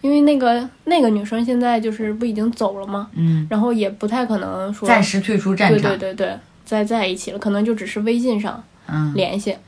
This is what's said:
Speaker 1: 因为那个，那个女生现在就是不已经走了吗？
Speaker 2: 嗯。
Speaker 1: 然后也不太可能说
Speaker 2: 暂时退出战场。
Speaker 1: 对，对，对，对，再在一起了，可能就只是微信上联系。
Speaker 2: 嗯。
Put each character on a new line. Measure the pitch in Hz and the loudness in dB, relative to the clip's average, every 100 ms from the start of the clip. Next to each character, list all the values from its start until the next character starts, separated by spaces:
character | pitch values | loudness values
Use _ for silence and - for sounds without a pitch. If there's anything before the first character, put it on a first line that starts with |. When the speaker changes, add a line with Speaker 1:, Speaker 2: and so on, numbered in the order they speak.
Speaker 1:
因 | 277 | 4
为 | 294 | 4
那 | 294 285 | 6 6
个， | 247 240 247 - | 4 2 -2 -10
那 | 311 339 | 0 4
个 | 240 | 4
女 | 208 | 2
生 | 208 226 | -2 -2
现 | 240 240 | 0 2
在 | 240 233 | 2 0
就 | 220 | -2
是 | 220 214 | -4 -6
不 | 220 | -4
已 | 240 | -4
经 | 214 220 | 0 -2
走 | 226 214 196 | 0 -2 -2
了 | 196 | -6
吗？ | 202 208 | -8 -6
Speaker 2:
嗯。 | - 165 160 156 | 0 2 2 0
Speaker 1:
然 | 214 | 0
后 | 240 | 2
也 | 226 196 | 0 -2
不 | 208 208 | -2 -4
太 | 240 | -2
可 | 240 208 | -2 -2
能 | 190 185 190 | -4 -6 -6
说 | 208 208 | -4 2
Speaker 2:
暂 | 220 | 2
时 | 196 196 | 2 0
退 | 196 202 | 0 0
出 | 190 | 0
战 | 190 196 | 2 4
场。 | 208 208 190 | 4 4 -2
Speaker 1:
对， | |
对， | 190 | -6
对， | 190 190 | -4 -4
对， | 196 - _ | -4 -14 _
再 | - 214 | -4 -2
在 | 208 226 190 | 0 0 0
一 | |
起 | 185 - | -4 -8
了， | 196 | -4
可 | 208 | -2
能 | 202 | 0
就 | 220 | 0
只 | 214 185 | -2 -4
是 | 208 | -4
微 | 214 240 | 0 0
信 | 247 208 | 0 0
上 | 208 - - _ - 151 151 | -4 -8 -16 _ -6 -2 0
联 | 147 185 202 | 0 -2 -2
系。 | 101 | -4
Speaker 2:
嗯。 | 95 | -8